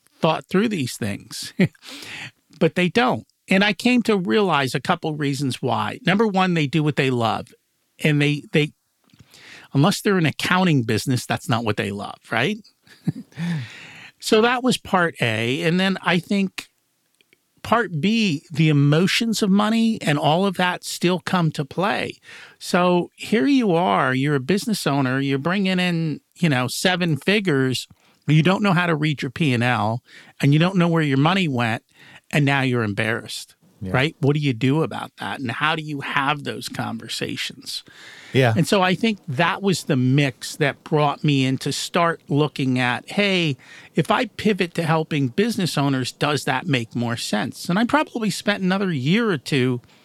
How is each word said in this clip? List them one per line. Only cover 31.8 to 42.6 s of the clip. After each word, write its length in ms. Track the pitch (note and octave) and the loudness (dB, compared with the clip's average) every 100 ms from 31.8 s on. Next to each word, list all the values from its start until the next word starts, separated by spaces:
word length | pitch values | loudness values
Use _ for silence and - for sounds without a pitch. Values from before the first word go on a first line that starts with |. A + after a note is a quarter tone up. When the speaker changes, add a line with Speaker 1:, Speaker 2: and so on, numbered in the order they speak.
| - _ - - _ | -8 _ -20 -20 _
Speaker 1:
and 160 | D#3 C#3 | 0 2
now 160 | C#3 | 2
you're 200 | C3 B2 | 2 0
embarrassed, 720 | G#2+ G2 A2 A2+ A2 - - _ _ _ | 0 -2 -2 -4 -6 -14 -14 _ _ _
Speaker 2:
Yeah. 100 | F#2+ | -4
Speaker 1:
right? 240 | B2 D3 - | 0 0 0
What 120 | C#3 | 0
do 60 | D3+ | 2
you 140 | D3 | 0
do 280 | A2+ C3 D3+ | 0 0 0
about 300 | B2+ G#2+ A#2 - | -2 -6 -12 -10
that? 200 | G#2+ G2+ | -6 -6
And 100 | B2 | -6
how 260 | A2+ D3+ E3 | -2 -2 -2
do 60 | |
you 180 | D3+ C#3+ | -6 -10
have 440 | - C#3+ C#3 D3 | -4 -2 0 -2
those 260 | C3+ G#2+ - | -4 -8 -10
conversations? 1120 | - A#2+ A2+ A#2 - - A2 - - - - - - - - - | -8 -6 -6 -10 -8 -6 -6 -10 -12 -12 -14 -14 -20 -20 -20 -2
Speaker 2:
Yeah. 200 | B2 B2+ A2 | 2 4 4
Speaker 1:
And 100 | D#3 | 2
so 160 | G#3 | 2
I 140 | F#3 F#3 | 2 2
think 240 | A3+ G#3 - | 0 -2 -6
that 340 | B2+ E3+ F#3+ | 0 0 2
was 220 | G3+ E3 | 0 -2
the 100 | - | 0
mix 600 | C3+ B2+ C#3 C#3 - - - | 0 4 2 2 -2 -14 -2
that 260 | C#3+ B2+ | -2 -2
brought 400 | - D3+ D3 C#3 | -2 0 0 0
me 220 | D3+ C#3 | 0 0
in 120 | C3 C3 | 0 -2
to 120 | D3 | -4
start 500 | - - F3+ E3+ D#3+ - | -6 -4 0 0 -2 -2
looking 520 | C#3+ D3 - | 0 0 -2